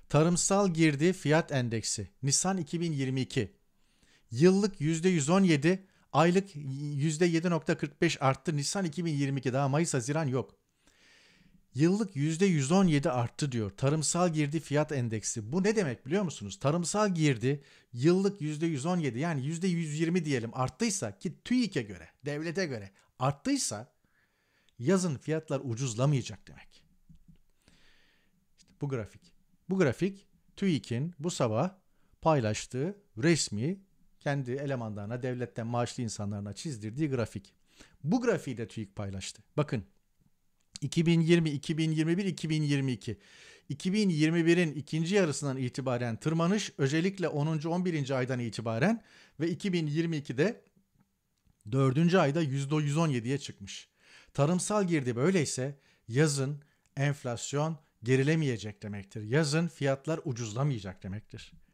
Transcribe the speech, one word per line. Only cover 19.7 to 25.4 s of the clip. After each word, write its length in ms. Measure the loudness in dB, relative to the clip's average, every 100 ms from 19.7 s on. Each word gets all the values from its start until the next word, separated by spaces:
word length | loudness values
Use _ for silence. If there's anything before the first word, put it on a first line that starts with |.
| -2 -2 -2
yirmi 240 | 0 0
diyelim 260 | 0 -2 -2
arttıysa 640 | -4 -4 -2 -2 -2 -6 -6
ki 240 | -10 -8
tüik'e 380 | -2 0 0 -2
göre, 260 | -6 -10 -18 _
devlete 420 | -8 -6 -4 -4 -4
göre 240 | -6 -10 _ _ -2
arttıysa 760 | -2 0 -2 -2 -2 -6 -10 _ _ _ _ _ _ _ _ -6
yazın 380 | 2 2 2 -4
fiyatlar 440 | -4 -4